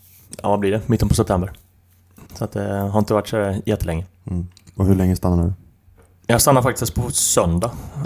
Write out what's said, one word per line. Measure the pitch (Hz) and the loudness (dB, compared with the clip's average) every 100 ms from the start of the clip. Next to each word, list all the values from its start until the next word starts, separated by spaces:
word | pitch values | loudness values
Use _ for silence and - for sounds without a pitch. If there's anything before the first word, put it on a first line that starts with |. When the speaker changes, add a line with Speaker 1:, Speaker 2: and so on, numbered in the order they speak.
| - - - - | -20 -20 -20 -8
Speaker 1:
ja, | 101 | -2
vad | 101 | 0
blir | 98 | 0
det? | 107 - | 0 0
Mitten | 110 104 | 0 2
på | - | 0
september. | 110 92 92 - _ _ _ _ _ - - | 0 0 -2 -10 _ _ _ _ _ -20 -20
Så | - | -10
att, | 107 107 | -8 -6
eh, | 101 98 98 | -4 -4 -2
har | 107 | 0
inte | 104 | 2
varit | 107 101 | 0 0
så | 113 101 98 - | -2 0 -2 -2
jättelänge. | 104 87 82 90 _ - | -2 -2 -4 -6 _ -8
Speaker 2:
Mm. | 90 87 - - - | -6 -6 -14 -14 0
Och | 95 | 2
hur | 95 | 4
länge | 92 90 | 4 2
stannar | 92 87 | 2 2
du? | 85 92 - _ _ - _ _ - | 0 -2 -12 _ _ -20 _ _ 0
Speaker 1:
Jag | 117 | 2
stannar | 151 131 | 6 4
faktiskt | 123 - 117 - | 4 0 -4 -2
på | 120 | -2
söndag. | - - 123 90 85 117 - - 147 | -2 0 2 2 2 -2 -4 -12 -10